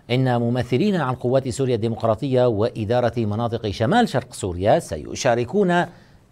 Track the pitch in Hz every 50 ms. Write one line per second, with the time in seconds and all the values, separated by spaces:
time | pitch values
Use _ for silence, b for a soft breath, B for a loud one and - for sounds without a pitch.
0 | B B 120 127 131 127 123 120 120 117 120 127 123 - 131 123 196 214 190 170
1 | 143 127 123 - - 120 131 135 131 131 110 - 135 127 123 107 110 117 113 -
2 | - 113 107 - 147 139 127 123 127 123 110 98 110 120 - 120 107 101 120 123
3 | 120 113 117 120 113 104 101 110 120 117 117 110 - 104 95 - 113 123 202 247
4 | 233 - - 127 - - - - - 95 85 87 95 110 147 170 165 - 92 76
5 | 64 57 - - - 127 117 120 123 120 - 208 202 175 175 175 160 - B B
6 | B B B B B B